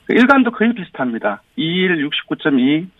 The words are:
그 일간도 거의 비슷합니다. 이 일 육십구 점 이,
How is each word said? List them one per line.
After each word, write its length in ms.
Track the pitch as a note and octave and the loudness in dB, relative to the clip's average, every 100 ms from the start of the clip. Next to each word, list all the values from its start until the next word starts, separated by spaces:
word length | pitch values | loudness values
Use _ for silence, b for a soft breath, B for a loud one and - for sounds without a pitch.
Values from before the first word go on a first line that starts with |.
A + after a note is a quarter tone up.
| - | 0
그 60 | |
일간도 380 | - B3 C4+ A#3+ | 4 4 4 2
거의 200 | A#3+ A3 | 0 -2
비슷합니다. 680 | A#3 F3 - B2+ A2+ G2+ G2+ _ - | -2 -6 -8 -6 -4 -4 -6 _ -8
이 60 | |
일 360 | D#3+ F3+ F#3 E3 | -4 -2 0 0
육십구 360 | C#3+ - - D#3 | -2 -6 -8 -6
점 200 | D#3 C#3 | 0 2
이, 260 | B2+ D3+ F#3 _ | 2 0 -4 _